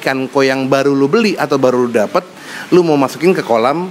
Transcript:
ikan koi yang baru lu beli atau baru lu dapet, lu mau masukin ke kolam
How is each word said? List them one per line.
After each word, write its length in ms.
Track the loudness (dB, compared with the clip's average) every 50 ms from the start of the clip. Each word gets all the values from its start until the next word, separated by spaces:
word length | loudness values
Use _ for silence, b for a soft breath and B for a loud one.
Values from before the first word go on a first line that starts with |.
ikan 260 | -4 -2 -4 -4 -4
koi 240 | -2 0 0 2 2
yang 160 | 0 0 -2
baru 320 | 0 0 0 2 2 2 2
lu 80 | 2
beli 320 | 2 2 2 0 0 0 -2
atau 240 | -2 -2 0 2 2
baru 240 | 2 2 2 0
lu 40 | 0 0
dapet, 320 | 0 -2 0 -2 -4 -4 -6 -12 B B B B B B B 2
lu 80 | 4 4
mau 160 | 4 2 0
masukin 320 | 0 -2 -2 -2 0 0
ke 160 | 0 0 0
kolam 400 | 0 0 2 2 0 0 -2 -4 -8